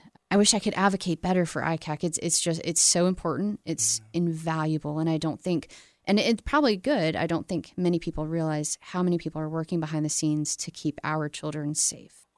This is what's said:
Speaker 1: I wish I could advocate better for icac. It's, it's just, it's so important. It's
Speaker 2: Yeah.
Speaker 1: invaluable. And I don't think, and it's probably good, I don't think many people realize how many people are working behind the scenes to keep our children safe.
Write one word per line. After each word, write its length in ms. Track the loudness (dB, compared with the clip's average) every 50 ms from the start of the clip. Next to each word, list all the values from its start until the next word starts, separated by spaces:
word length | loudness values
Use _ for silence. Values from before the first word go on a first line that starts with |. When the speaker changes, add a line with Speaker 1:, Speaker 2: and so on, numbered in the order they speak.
| -20 -20 -20 -16 _ 2
Speaker 1:
I 60 | 4
wish 160 | 4 6 4 4
I 60 | 2
could 160 | 0 -2 0
advocate 480 | 2 2 2 2 2 0 -2 -2 0 0
better 240 | 2 2 2 2
for 160 | 0 0 -2 -2
icac. 420 | -2 -2 -2 -4 -6 -4 -2 -2
It's, 140 | -2 -2 -2
it's 200 | -2 0 0 0
just, 200 | 0 0 -2 -2 -2
it's 180 | -2 0 2 4
so 240 | 4 4 4 4
important. 540 | 2 2 0 -2 -4 -2 -2 -2 -4 -4 -6 -6
It's 360 | -6 -4 -2 -2 -2 -2 -2 -6 -6 -2
Speaker 2:
Yeah. 80 | 0
Speaker 1:
invaluable. 800 | 0 0 -2 -2 -2 -2 -2 0 0 0 0 -2 -2 -4 -4 -2
And 100 | 0 0
I 80 | 0
don't 240 | 0 0 -2 -4 -4
think, 280 | -2 -2 -2 -2 -2 -6 -14 -20 -20 -20 _ _ -2
and 140 | 2 2 4
it's 220 | 4 4 2 0 0
probably 340 | 0 2 4 4 4 4
good, 400 | 2 0 0 2 2 2 2 2
I 100 | 0 0
don't 220 | 0 0 -2 -2 -2
think 240 | -4 -4 -4 -6 -4 0
many 200 | 2 2 2 2
people 280 | 0 -4 -4 -4 -4
realize 500 | -2 -2 0 0 0 0 -2 -2 -4 -6 -8
how 220 | -8 -6 -2 0 2
many 140 | 2 2
people 240 | 0 -2 -4 -6 -6
are 80 | -6 -4
working 320 | -4 -4 -4 -2 -2 -2
behind 240 | -2 -2 -2 -2 -2
the 60 | -2
scenes 440 | -2 0 0 2 2 0 0 -2 -4 -6
to 120 | -6 -10
keep 300 | -8 -6 -4 -6 -4 -4 -4
our 260 | -4 -2 -2 -2 -4
children 460 | -6 -8 -8 -6 -6 -4 -4 -4 -2
safe. 500 | 0 0 0 -2 -4 -10 -20 -20 -20 -20 _ _